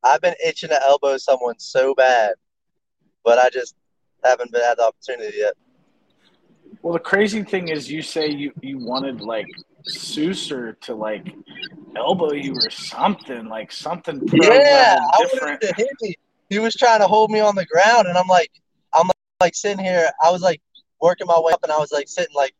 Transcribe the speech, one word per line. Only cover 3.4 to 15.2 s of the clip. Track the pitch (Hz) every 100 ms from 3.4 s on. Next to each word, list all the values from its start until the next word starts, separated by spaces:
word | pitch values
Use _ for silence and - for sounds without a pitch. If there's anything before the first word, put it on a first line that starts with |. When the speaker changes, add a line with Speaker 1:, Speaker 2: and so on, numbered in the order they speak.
| 127
Speaker 1:
just | 127 120 _ _ _ _ _
haven't | 120 123 120
been, | 120
had | 120 117
the |
opportunity | 113 - - 120 107 104
yet. | 104 - _ _ _ _ _ _ _ _ _ _ _ -
Speaker 2:
Well, | 165
the | 170
crazy | - 196 208 214
thing | 196 190 170
is | 156 127
you | 151
say | 156 165 151
you, | 147 143 -
you | 135 139
wanted, | 117 127 135 120
like, | 104 113 98 - _ _ -
Souser | - - 147 160 190 - 135 120 110
to, | -
like, | 113 107 107 90 - - - - - - 104
elbow | 131 180 160
you | 147 139
or | 127 -
something, | - - - 165 208 - 123 110
like, | 110 107
something | - 151 170 - 147 110
pro | 160
Speaker 1:
Yeah, | 180
Speaker 2:
level | 254 285 277 247 175 151
Speaker 1:
I |
wanted | 202